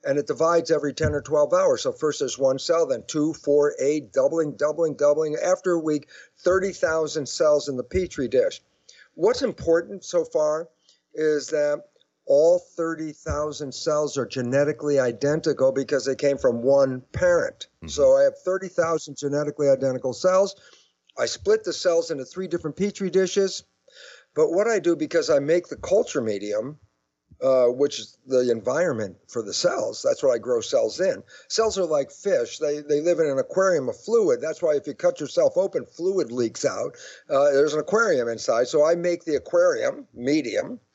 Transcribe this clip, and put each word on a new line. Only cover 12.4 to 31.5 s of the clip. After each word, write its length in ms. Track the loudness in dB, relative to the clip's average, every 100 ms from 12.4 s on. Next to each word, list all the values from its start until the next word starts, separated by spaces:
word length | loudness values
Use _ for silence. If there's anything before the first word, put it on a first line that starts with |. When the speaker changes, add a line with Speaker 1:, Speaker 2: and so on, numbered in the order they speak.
| 6 4
Speaker 1:
thirty 540 | 0 -6 -6 -4 -10
thousand 600 | -10 -8 -4 -4 -6 -10 -6
cells 420 | -2 -2 -2 -4
are 80 | -4
genetically 720 | -4 -2 0 0 -2 0 2
identical 720 | 0 0 -2 0 -2 2 2
because 340 | 0 -2 -2 -2
they 100 | 0
came 240 | 0 2
from 240 | 0 0
one 380 | 2 4 2 -2 -8
parent. 560 | -2 2 2 0 -8 -20 _
Speaker 2:
Mm-hmm. 60 | -12
Speaker 1:
So 280 | 2 4 6
I 60 |
have 160 | 4 2
thirty 280 | -4 -4 -4
thousand 480 | -4 -2 -2 -6 -8
genetically 540 | -4 -2 -4 0 2
identical 440 | 2 2 -2 -6
cells. 420 | -2 0 2 0 -4 -20 _ _ _ _ -6
I 80 | -6
split 360 | -4 0 0
the 100 | 0
cells 360 | -4 0 0 0
into 160 | -6 -8
three 220 | -10 -6
different 300 | -6 -6 -4
Petri 340 | -4 -4 -2
dishes. 520 | 0 0 0 -2 -4 _ _ _ -20 -20 -20 _ 0
But 140 | 0
what 180 | 2 0
I 120 | 0
do, 160 | 0 -2
because 340 | 0 -2 2
I 80 | 0
make 300 | 2 0 0
the 80 | -4
culture 440 | 2 2 2 -2
medium, 600 | -2 -4 -4 -4 -4 -12 _ _ _ _ _ -4
uh, 280 | 2 4 4
which 320 | 2 -2 -2
is 180 | -14 _ -2
the 240 | 0 2
environment 680 | 0 -2 0 0 -2 -6 -10 _
for 160 | -8
the 100 | -6
cells, 480 | -2 0 0 -6 -2
that's 220 | -2 2
what 100 | 2
I 60 | 0
grow 200 | 0 -2
cells 400 | 0 0 0 0
in. 220 | -2 -2 -10 -20
Cells 280 | _